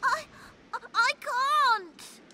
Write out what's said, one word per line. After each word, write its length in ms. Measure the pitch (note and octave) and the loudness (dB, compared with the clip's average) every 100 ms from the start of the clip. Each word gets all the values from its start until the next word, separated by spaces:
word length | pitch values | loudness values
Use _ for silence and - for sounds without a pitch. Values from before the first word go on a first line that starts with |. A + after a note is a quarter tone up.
I, 220 | - C5+ D5+ - - - - | 0 -2 -4 -18 -20 -20 -14
I, 60 | - - | -14 -8
I 180 | - A#4 C#5+ | 0 0 0
can't. 800 | - B4 C5+ D5+ C#5 A4 F4+ C#4+ - - - | -4 -2 0 2 4 2 -2 -18 -20 -20 -20